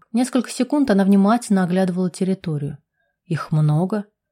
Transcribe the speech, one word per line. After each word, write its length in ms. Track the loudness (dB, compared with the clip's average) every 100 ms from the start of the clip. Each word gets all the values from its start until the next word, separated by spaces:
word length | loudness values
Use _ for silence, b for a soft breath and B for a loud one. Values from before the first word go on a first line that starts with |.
| _
Несколько 380 | -4 -2 -2 -4
секунд 400 | -6 -2 0 2
она 140 | 2
внимательно 600 | 4 4 4 2 0 0
оглядывала 460 | 2 0 0 -2 -4
территорию. 680 | -4 -4 -4 -4 -6 -6 -10 _ _ _ _
«Их 260 | _ -6 -2
много?» 540 | 0 2 2 0 -4 -8 _ _